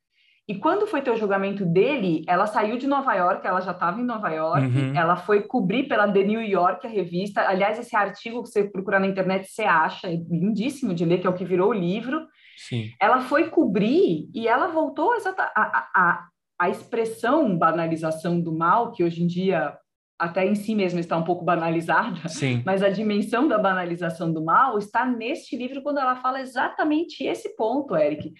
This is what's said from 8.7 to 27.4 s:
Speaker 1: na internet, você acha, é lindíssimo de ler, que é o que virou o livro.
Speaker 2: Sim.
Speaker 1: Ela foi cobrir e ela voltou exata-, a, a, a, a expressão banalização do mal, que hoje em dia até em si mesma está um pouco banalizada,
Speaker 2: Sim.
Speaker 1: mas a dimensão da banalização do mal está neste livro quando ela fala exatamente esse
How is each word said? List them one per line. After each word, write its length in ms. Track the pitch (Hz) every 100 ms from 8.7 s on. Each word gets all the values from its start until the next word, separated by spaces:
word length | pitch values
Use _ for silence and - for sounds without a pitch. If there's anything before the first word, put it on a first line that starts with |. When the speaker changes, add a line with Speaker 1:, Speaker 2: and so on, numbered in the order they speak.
| 185 196 196
Speaker 1:
na 80 | 196
internet, 400 | 190 185 190 -
você 140 | -
acha, 440 | 208 165 160 - 175
é 80 | 170
lindíssimo 800 | 170 165 196 196 247 277 226
de 120 | 170 170
ler, 140 | 185
que 80 | 196
é 20 |
o 60 | 180
que 100 | 175
virou 240 | 180 202
o 40 |
livro. 520 | 220 175 208 240 311 320 _ - -
Speaker 2:
Sim. 320 | - 120 110 -
Speaker 1:
Ela 220 | 208 254
foi 280 | 254 285 320
cobrir 800 | - 247 190 208 311 359 156 -
e 140 | - 226
ela 200 | 247 370
voltou 480 | 320 285 285 359 466
exata-, 360 | 381 381 - 214
a, 60 |
a, 260 | 214 - - 190
a, 320 | 175 170 - _ _ -
a 100 | 240
expressão 840 | 214 - 226 220 - 233 311 262 165
banalização 840 | 165 160 165 160 160 160 180 175
do 100 | 160
mal, 400 | 160 170 214 233
que 120 | -
hoje 200 | 170 165
em 40 | 175
dia 500 | 175 190 170 147 - _ _ _ -
até 240 | 170 190 196
em 80 |
si 220 | 208 - 214
mesma 240 | 185 170
está 160 | 165 170
um 80 |
pouco 220 | 170 175 170
banalizada, 840 | 170 165 165 170 165 233 180 -
Speaker 2:
Sim. 340 | - 135 123 165
Speaker 1:
mas 180 | 196
a 60 | 196
dimensão 580 | 190 214 208 - 233 302
da 100 | 214
banalização 760 | 190 185 175 170 170 170 170
do 100 | 156
mal 340 | 160 190 262 208
está 280 | 202 226 254
neste 500 | 226 226 320 - 254
livro 260 | 247 277
quando 180 | 285 277
ela 180 | 254 254
fala 240 | 254 262
exatamente 840 | 254 - - - 311 302 339 -
esse 320 | 269 330